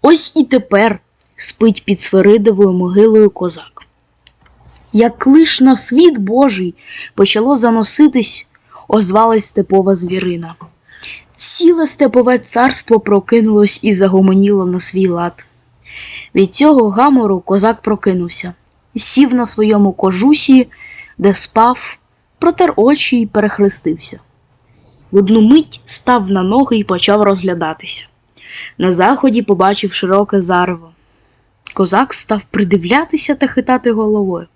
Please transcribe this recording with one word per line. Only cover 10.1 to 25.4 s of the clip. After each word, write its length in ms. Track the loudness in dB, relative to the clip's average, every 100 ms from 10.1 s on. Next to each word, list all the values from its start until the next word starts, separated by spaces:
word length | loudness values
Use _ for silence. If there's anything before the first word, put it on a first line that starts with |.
| -6 -6 -8 -12 -18 -20 _ _ -20 -20 -20 _ _
Ціле 500 | 0 2 2 2 -2
степове 500 | 0 0 2 2 0
царство 640 | -2 -2 0 -2 0 -2
прокинулось 840 | 2 -2 0 0 2 2 2 0
і 100 | -2
загомоніло 720 | 0 0 2 2 2 2 0 -2
на 140 | -4
свій 280 | -6 -2 -2
лад. 380 | -2 -6 -10 -20 _ _ _ _ -20 -20 -20 -6 -2
Від 200 | 0 2
цього 340 | 2 4 2
гамору 500 | 2 2 2 0 -2
козак 420 | -2 0 0 -2
прокинувся, 720 | -4 -4 -2 -4 -6 -10 -12 -16 _ _ _ -4
сів 380 | 0 2 2
на 120 | 2 -2
своєму 460 | -2 0 2 0
кожусі, 760 | 0 -4 0 0 2 4 4 2 _ -20 -20 -20 -2
де 160 | -2
спав, 640 | 0 -2 0 0 0 -10 -20 _ _ _ _
протер 340 | -2 0 -2 2
очі 440 | 0 2 0 -2
й 40 | -2
перехрестився. 960 | -2 -4 -2 -2 -2 -6 -8 -10 -12 _ _ _ _ _ _ _ _ _
В 60 | 0
одну 240 | 2 4